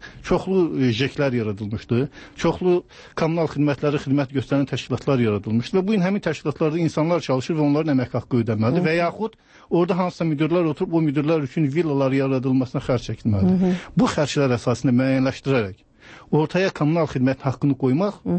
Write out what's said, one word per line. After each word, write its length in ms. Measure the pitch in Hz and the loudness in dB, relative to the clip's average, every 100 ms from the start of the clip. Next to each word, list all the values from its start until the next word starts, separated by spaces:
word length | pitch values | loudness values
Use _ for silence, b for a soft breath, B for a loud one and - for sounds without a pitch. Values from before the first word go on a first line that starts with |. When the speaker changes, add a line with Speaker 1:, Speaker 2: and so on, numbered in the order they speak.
| B B | B B
Speaker 1:
çoxlu, 360 | - 180 - 190 165 143 | -2 -2 2 2 2 2
e, 140 | 127 | 0
jeklər 420 | 113 135 - 139 120 | 2 -2 0 0 0
yaradılmışdı, 720 | 107 101 107 104 - 117 143 B B B | -2 -4 -6 -8 -2 -2 -2 B B B
çoxlu 460 | 170 165 180 180 - B B - | -2 0 0 0 -2 B B -4
kommunal 340 | 160 170 160 | -2 0 -2
xidmətləri, 520 | - 147 139 147 143 139 | 0 0 0 0 -2 0
xidmət 300 | 139 135 139 | -2 0 -4
göstərən 320 | 120 139 139 | -2 -2 0
təşkilatlar 500 | 127 - 127 - 135 117 | -4 -4 -4 0 2 2
yaradılmışdı 520 | 104 104 113 117 190 | 0 0 -2 0 -2
və 100 | 185 | 0
bu 100 | 220 | 0
gün 80 | 180 | 0
həmin 160 | 202 | 0
təşkilatlarda 560 | - 151 156 143 160 160 | -2 -4 -6 -2 -2 0
insanlar 460 | 165 - 156 175 - | -2 0 0 0 0
çalışır 320 | 131 - 165 | -2 0 0
və 80 | 143 | 2
onların 300 | 143 160 131 | 2 2 0
əmək 180 | 123 123 | 0 -4
haqqı 240 | - 123 | -2 -2
ödənməlidir 380 | 113 107 110 165 | 0 0 2 2
Speaker 2:
Hı 40 | 180 | 2
hı. 40 | |
Speaker 1:
və 60 | 165 | 0
yaxud 380 | 170 - 214 - B B B | 0 -2 -8 -8 B B B
orada 280 | 170 175 180 | 0 2 0
hansısa 280 | 180 - 165 | -2 -2 -2
müdirlər 400 | 147 156 170 165 | 0 2 2 0
oturub 240 | 147 185 | -2 -2
o 80 | 165 | 0
müdirlər 400 | 156 139 147 160 139 | 0 0 0 0 0
üçün 160 | - 151 | -2 0
villalar 460 | 143 165 139 135 | 0 0 2 2
yaradılmasına 680 | 135 135 131 131 131 127 143 - | 2 0 0 2 0 0 -4 -2
xərc 240 | 123 - | -2 -2
çəkilməlidir. 460 | 120 120 104 185 185 | -4 0 2 4 4
Speaker 2:
Hı 80 | 180 | 2
hı. 260 | 180 - - | 0 -2 0
Speaker 1:
Bu 80 | 233 | 2
xərclər 400 | - 143 - 139 123 | 2 0 2 2 2
əsasında 340 | - 120 139 | 0 0 2
müəyyənləşdirərək 920 | 123 131 135 131 127 - 135 101 101 _ B B B B | 2 2 2 0 -2 -2 0 0 -8 _ B B B B
ortaya 380 | 147 156 180 190 | 0 2 0 -2
kommunal 360 | - 151 165 156 | 0 0 2 0
xidmət 320 | 147 127 131 139 | 0 0 0 -4
haqqını 300 | 123 143 131 | 0 0 2
qoymaq, 440 | 131 131 202 202 | 2 2 0 -4
Speaker 2:
Hı 140 | - | -4